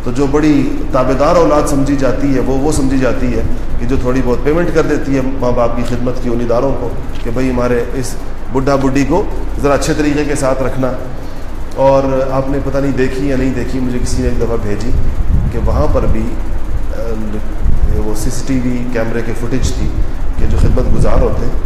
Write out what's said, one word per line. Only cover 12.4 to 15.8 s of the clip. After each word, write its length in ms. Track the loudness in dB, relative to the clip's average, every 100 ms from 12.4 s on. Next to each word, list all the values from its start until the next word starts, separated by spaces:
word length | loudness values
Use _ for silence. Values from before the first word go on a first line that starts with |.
| -2
نے 80 | -2 -2
پتہ 120 | -2
نہیں 140 | -2
دیکھی 360 | 0 0 0 -2
یا 100 | 0
نہیں 160 | 0 -2
دیکھی، 240 | -2 -2
مجھے 200 | -2 -2
کسی 220 | 0 0
نے 60 | 0
ایک 100 | 0
دفعہ 200 | 0 0
بھیجی 300 | -2 -2 2 2 2 2 2 2 2
کہ 80 | 0 0
وہاں 220 | 2